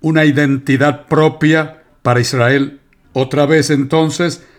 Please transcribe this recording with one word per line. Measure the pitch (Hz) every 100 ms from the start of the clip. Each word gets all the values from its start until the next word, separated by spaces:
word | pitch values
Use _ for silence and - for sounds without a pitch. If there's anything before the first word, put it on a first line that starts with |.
una | 156 156
identidad | 156 147 143 135 135 131 147 143 -
propia | 156 156 156 151 160 147 - _ _
para | 123 123
Israel. | 120 131 120 139 139 - _ _ _
Otra | 131 131 147 143
vez, | 160 147
entonces, | 147 135 160 160 - 175 - -